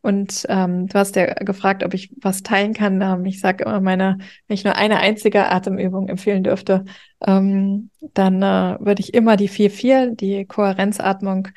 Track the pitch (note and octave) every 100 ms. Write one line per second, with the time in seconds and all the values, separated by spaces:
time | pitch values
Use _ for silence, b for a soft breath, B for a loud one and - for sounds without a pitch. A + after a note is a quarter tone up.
0 | - G3 G3 - - F#3+ F#3 F3+ F#3 G3+
1 | G3 G3 F3 - G3 F#3+ G3 G3 F#3 F#3
2 | - - G3 F#3+ - G3 G#3 A3 G#3 F#3+
3 | F#3+ F#3 F#3 F#3+ G3 F#3+ A3 G#3+ F#3+ F#3
4 | F#3+ F#3+ B B _ G3+ G3 - G#3+ G#3
5 | G3 G#3+ G#3+ G3+ - F#3 F#3+ F#3+ F#3+ F#3+
6 | F#3+ F#3 - G3 F#3 F#3+ - F#3+ F#3+ B
7 | B _ - G3 G3 G3 G3 G3+ A3+ _
8 | D#4 - F#3+ F#3+ G3 F#3+ F#3 F#3 G#3 G3+
9 | - B3 A3+ G#3 G3+ - G3+ G3+ B3 C4
10 | B3 A#3 G3 G3 G3 - G3+ F#3+ G3 G3+
11 | G3 F#3+ G3 F#3+ F#3+